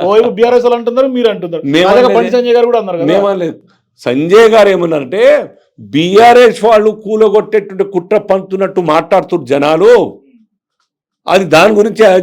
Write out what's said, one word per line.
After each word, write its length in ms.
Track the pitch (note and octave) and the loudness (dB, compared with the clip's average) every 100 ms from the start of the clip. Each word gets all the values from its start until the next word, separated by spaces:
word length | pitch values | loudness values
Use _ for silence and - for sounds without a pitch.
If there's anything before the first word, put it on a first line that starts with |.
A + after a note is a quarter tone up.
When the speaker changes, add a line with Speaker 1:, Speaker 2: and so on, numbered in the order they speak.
Speaker 1:
ఓవైపు 240 | F#3+ G#3+ A#3+ | -2 0 0
బీఆర్ఎస్ 360 | G3 A#3 B3 | 0 0 0
వాళ్ళు 140 | A#3+ A#3+ | 0 -2
అంటున్నారు, 280 | A#3 A#3+ C4+ | -4 -2 -2
మీరు 220 | B3 A3+ | 0 -2
అంటున్నారు. 340 | F#3+ E3+ E3 C#3 | -4 -8 -8 -2
Speaker 2:
మేము 220 | D3+ F#3 | 0 2
Speaker 1:
అలాగే 160 | A#3+ | 2
Speaker 2:
అనలేదు. 140 | B3 A3+ | 2 0
Speaker 1:
బండి 120 | A#3 | 0
సంజయ్ 240 | B3 A#3+ | -2 0
గారు 120 | A#3 A#3 | 0 0
కూడా 120 | A#3 | -2
అన్నారు 200 | G3 F3 | -4 -6
కదా. 80 | D#3 | -2
Speaker 2:
మేము 200 | F#3+ G3+ | 0 -2
అనలేదు. 340 | F#3+ E3 - _ _ _ _ | -4 -6 -10 _ _ _ _
సంజయ్ 520 | B2 C3 E3 G#3 A3+ | -6 -4 2 4 4
గారు 180 | A3 G3+ | 4 2
ఏమన్నారంటే 840 | F#3 E3+ D#3 C3 G3 C4 D4 - _ _ _ | 0 -2 -4 -6 -2 0 0 -2 _ _ _
బీఆర్ఎస్ 840 | G#2 C3 F3 G3 A#3+ A#3+ A#3+ F#3 | -8 -4 0 4 6 6 4 2
వాళ్ళు 260 | G#3+ A3 G#3+ | 0 2 0
కూలగొట్టేటువంటి 960 | G3+ G3 G#3+ G#3+ G#3 E3+ G#3 G3 F#3+ | -4 -6 0 0 0 -2 -4 -4 -8
కుట్ర 340 | G3 F#3+ F3 G#3+ | -6 -6 -4 -4
పంతున్నట్టు 600 | - F#3+ F#3+ F#3+ F#3+ F#3 | -2 -4 -4 -6 -6 -4
మాట్లాడుతున్నారు 680 | E3 D#3 E3 F#3 F#3 F#3 B2 | -2 -2 0 -2 -2 -6 -4
జనాలు, 720 | C#3 C#3+ D#3+ G#3 A#3+ A#2+ - _ _ _ _ _ _ _ _ _ _ - | -2 0 2 4 4 2 -10 _ _ _ _ _ _ _ _ _ _ -4
అది 160 | F#3 | -2
దాని 300 | F3 D#3 G3+ | 0 2 2
గురించి 300 | G#3 A3 A3 G#3+ F#3 | 2 0 2 2 2